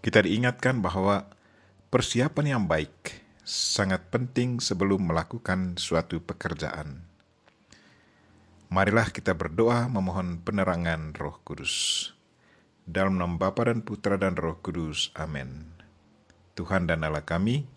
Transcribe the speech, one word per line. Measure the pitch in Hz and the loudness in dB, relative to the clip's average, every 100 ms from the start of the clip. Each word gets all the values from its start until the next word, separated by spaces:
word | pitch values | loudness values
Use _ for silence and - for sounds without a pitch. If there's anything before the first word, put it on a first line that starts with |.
Kita | 120 107 | 6 4
diingatkan | 95 107 123 123 127 131 | 6 2 2 2 0 2
bahwa | 90 92 95 98 - - _ _ _ _ _ | 0 2 2 2 -2 -20 _ _ _ _ _
persiapan | 127 - 117 143 - 147 127 | 0 2 0 0 0 0 0
yang | 92 | 2
baik | 80 78 - - - - _ - | 0 0 -8 -14 -14 -20 _ -8
sangat | - - - 95 92 - | -4 -2 0 2 0 0
penting | 120 123 - 123 120 | -2 0 0 0 0
sebelum | - 92 98 98 87 | -2 2 4 4 2
melakukan | 82 80 117 - 92 92 87 | 0 -2 -6 -2 -2 -2 -4
suatu | - 82 82 82 | 0 0 0 -6
pekerjaan. | - 82 - 78 80 78 76 67 85 _ _ _ _ _ _ - _ - _ _ _ - - - - | -6 -8 -6 -4 -6 -6 -10 -12 -16 _ _ _ _ _ _ -20 _ -20 _ _ _ -20 -20 -20 -2
Marilah | 90 98 110 110 | 2 4 4 2
kita | - - 85 | 0 -2 0
berdoa | 85 82 113 120 120 | -2 2 4 4 0
memohon | 113 92 92 90 85 | 0 -2 -2 -4 -4
penerangan | 85 104 92 87 85 80 78 | -2 0 2 2 0 -2 -4
Roh | 78 73 - - | -8 -10 -10 -12
Kudus. | - 135 - - - - - _ _ _ _ _ _ | -8 -4 -2 -2 -2 -6 -14 _ _ _ _ _ _
Dalam | - 85 95 | -4 0 2
nama | 95 87 85 | 2 0 0
Bapa | 95 98 117 | 0 2 0
dan | 117 - | 0 -4
Putra | 101 101 98 | -4 0 2
dan | 95 | 2
Roh | 85 80 80 | 0 -4 -4
Kudus. | - 85 80 76 - | -6 -4 -4 -4 -6
Amin. | - 78 71 65 71 80 85 - _ _ _ _ _ _ - | -6 -8 -6 -8 -12 -14 -20 -20 _ _ _ _ _ _ -10
Tuhan | 87 95 85 | 0 0 2
dan | 80 78 | 0 0
Allah | 76 | -2
kami | - 82 104 135 135 | -2 0 2 0 -2